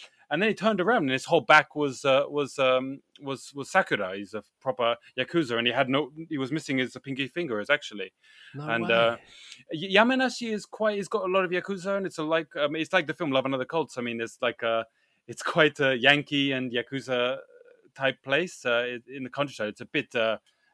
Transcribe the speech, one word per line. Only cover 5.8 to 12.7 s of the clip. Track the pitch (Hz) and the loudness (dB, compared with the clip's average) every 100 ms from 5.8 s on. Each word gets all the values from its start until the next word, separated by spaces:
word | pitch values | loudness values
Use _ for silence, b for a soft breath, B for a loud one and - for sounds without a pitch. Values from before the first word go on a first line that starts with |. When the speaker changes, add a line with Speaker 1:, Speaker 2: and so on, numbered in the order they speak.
| 131 | 2
Speaker 1:
no, | 135 147 156 160 | 0 -2 -8 -8
he | 151 | -6
was | 131 | -4
missing | 156 - 131 | -4 -2 -2
his | 127 123 | -2 -6
pinky | - 131 135 | -10 -6 -6
fingers, | - 170 107 101 | -6 -4 -4 0
actually. | 147 - 104 95 - B B B | 0 0 -10 -12 -14 B B B
Speaker 2:
No | 135 151 | -12 -2
Speaker 1:
And, | 117 113 | -2 2
Speaker 2:
way. | |
Speaker 1:
uh, | 117 117 113 B B B B - | 4 4 2 B B B B -12
Y-, | 160 190 | -8 2
Yamanashi | 190 233 262 254 247 233 | 4 4 4 0 -4 -6
is | 214 - | -6 -8
quite, | - 214 208 | -4 -2 -2
it's | 190 | -2
got | 214 190 | -2 0
a | |
lot | 190 | 0
of | 185 | 2
Yakuza, | 180 170 196 180 196 | -2 -4 -6 -4 -4
and | 185 | -4
it's | - | -6
a, | |
like, | 156 165 160 160 | 0 0 -2 -2
um, | 147 | -2